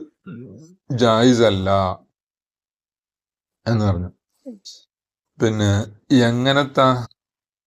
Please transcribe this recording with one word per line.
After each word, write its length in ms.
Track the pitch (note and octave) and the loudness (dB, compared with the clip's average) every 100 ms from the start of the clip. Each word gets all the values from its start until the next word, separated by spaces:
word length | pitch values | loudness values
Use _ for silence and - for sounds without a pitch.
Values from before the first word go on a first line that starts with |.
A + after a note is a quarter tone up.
| - _ - A#2 B2 - D#3+ F3+ - | -6 _ -20 -20 -20 -20 -20 _ -10
ജായിസ് 520 | A#2+ A#2 A2 B2+ A#2 | -2 2 4 4 4
അല്ല 260 | A#2 G2 F#2+ G2 F#2+ - _ _ _ _ _ _ _ _ _ _ _ _ _ _ _ _ A2+ | 2 2 0 0 -2 -6 _ _ _ _ _ _ _ _ _ _ _ _ _ _ _ _ -4
എന്ന് 180 | A2+ G#2 | -2 0
പറഞ്ഞു. 240 | F2 F#2 - _ _ C4+ G#3+ - - _ _ _ _ _ - | -2 -6 -14 _ _ -20 -20 -20 -20 _ _ _ _ _ -4
പിന്നെ 320 | A#2 G#2+ G#2 G2+ - - - C3+ | -2 0 0 0 -4 -12 0 2
എങ്ങനത്തെ 640 | A#2+ A#2+ C3 C#3 C#3 C#3 C3 B2 A#2 _ _ _ _ _ | 2 0 0 0 0 0 0 0 -6 _ _ _ _ _